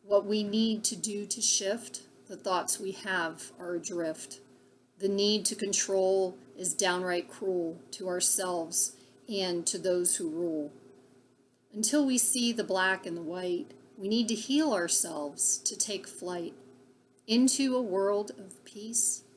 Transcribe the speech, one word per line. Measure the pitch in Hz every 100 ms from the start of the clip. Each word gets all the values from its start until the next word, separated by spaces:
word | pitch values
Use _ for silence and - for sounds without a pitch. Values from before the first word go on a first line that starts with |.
What | 196 202 202
we | 214
need | 208 214 226 214 -
to | 190
do | 220 202 202
to | -
shift, | - - 196 233 - - - - -
the | 190
thoughts | 202 180 - -
we | 196
have | 185 196 185 165 165 - -
are | 180 175
adrift. | 165 175 165 156 - - - - - - _ _
The | 196
need | 202 208 214 -
to | 208
control | 196 196 - 196 190 190 185 185 - -
is | 180
downright | - 185 180 185 175 175
cruel | - 196 180 165 170 -
to | - 185
ourselves | 180 175 - 185 175 160 - - - - - -
and | 196 185 175 165
to | 185
those | 185 180 175 -
who | 170
rule. | 160 175 156 147 - - - - - _ _ _ _ _
Until | 208 220 302 269
we | 247
see | - 247 233
the | 233
black | - 190 190 190 185
and | 170
the |
white, | 160 180 180 175 - - - -
we | 196
need | 226 233
to | 220
heal | - 285 311
ourselves | 202 170 - 165 156 147 139 - -
to | - 214
take | - 196 -
flight | - 175 175 170 - - - - _ _ _ -
into | 233 262 - 269 254
a |
world | 233 185 196 208 208
of | - 185 - -
peace | 202 220 233 226 - -